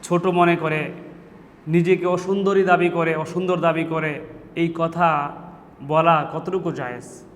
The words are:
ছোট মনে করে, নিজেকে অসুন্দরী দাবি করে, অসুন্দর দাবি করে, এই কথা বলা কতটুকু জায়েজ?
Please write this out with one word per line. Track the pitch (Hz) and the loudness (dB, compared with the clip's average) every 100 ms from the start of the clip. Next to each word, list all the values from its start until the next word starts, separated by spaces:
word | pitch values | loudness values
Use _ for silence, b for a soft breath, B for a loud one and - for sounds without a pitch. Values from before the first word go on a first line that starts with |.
ছোট | - 175 185 | 0 0 2
মনে | 175 170 170 | 4 4 2
করে, | 160 156 143 - - - - - - - - | 0 -4 -6 -10 -16 -20 -20 -20 -20 -18 0
নিজেকে | 165 170 185 175 | 2 4 2 2
অসুন্দরী | 180 180 196 196 196 | -2 0 0 2 2
দাবি | 185 180 175 | 4 4 4
করে, | 170 165 | 0 0
অসুন্দর | 156 160 175 185 180 | -2 -4 -4 0 2
দাবি | 165 160 | 2 0
করে, | 160 160 156 143 - - - - | -2 -2 -2 -6 -10 -18 -14 -4
এই | 170 | -4
কথা | 165 165 165 170 151 143 - - - - - 143 | -2 -4 2 2 2 -2 -8 -18 -20 -20 -16 -2
বলা | 156 165 160 147 | 2 4 4 2
কতটুকু | 156 170 185 170 | -6 -4 -4 -4
জায়েজ? | 147 127 123 117 - - | -6 -8 -10 -14 -20 -20